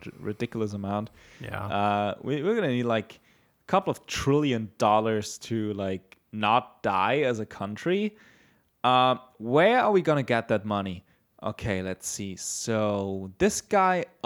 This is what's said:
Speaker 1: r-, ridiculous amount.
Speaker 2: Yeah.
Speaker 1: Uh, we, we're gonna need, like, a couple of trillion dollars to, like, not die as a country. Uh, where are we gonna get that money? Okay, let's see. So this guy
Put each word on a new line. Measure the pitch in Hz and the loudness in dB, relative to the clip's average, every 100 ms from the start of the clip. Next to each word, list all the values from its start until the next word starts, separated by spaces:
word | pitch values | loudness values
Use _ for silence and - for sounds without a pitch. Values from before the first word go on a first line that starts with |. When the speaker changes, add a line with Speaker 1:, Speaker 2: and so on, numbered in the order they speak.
| - | -14
Speaker 1:
r-, | 98 | -10
ridiculous | 101 101 117 117 107 | -8 -6 -6 -4 -4
amount. | 101 98 101 113 - - - | -4 -4 -4 -6 -12 -20 -18
Speaker 2:
Yeah. | 113 104 101 | -10 -8 -4
Speaker 1:
Uh, | 101 104 101 104 - | 0 2 2 0 -4
we, | 123 143 | -4 -2
we're | 165 226 | -2 0
gonna | 170 | 0
need, | 123 | 0
like, | 120 110 101 - _ _ _ _ | 0 -2 -4 -14 _ _ _ _
a | - | -2
couple | 190 185 | 0 0
of | 139 - | -4 -6
trillion | - - 143 147 120 107 - | -2 2 4 2 0 -4 0
dollars | 110 107 110 107 101 - - | 4 4 4 0 -2 -10 -6
to, | 113 107 101 | -4 -2 -4
like, | 95 95 - - _ | -4 -4 -8 -20 _
not | 107 107 123 - - | -2 2 2 2 -4
die | 110 98 95 139 | 0 2 2 2
as | 135 113 | 2 0
a | 107 | -6
country. | - 101 104 170 196 208 - - _ _ _ _ _ | -8 -8 -4 -2 0 -2 -6 -18 _ _ _ _ _
Uh, | 123 127 127 127 - - | 2 4 4 2 -4 -12
where | 110 139 190 247 | 0 4 6 4
are | 214 | 4
we | 196 | 2
gonna | 165 147 | 2 0
get | 120 117 - | 2 0 0
that | 107 104 | -2 0
money? | 101 98 90 - _ _ _ | -4 -4 -8 -14 _ _ _
Okay, | 104 - 117 92 | -8 -6 -4 -2
let's | 92 92 - | -4 -6 -8
see. | - 98 90 | -8 -10 -10
So | - - - 110 107 101 98 95 95 - | -10 -6 -2 0 0 0 -2 -6 -8 0
this | 196 - | 0 0
guy | - 202 185 180 - _ | 0 2 2 0 -4 _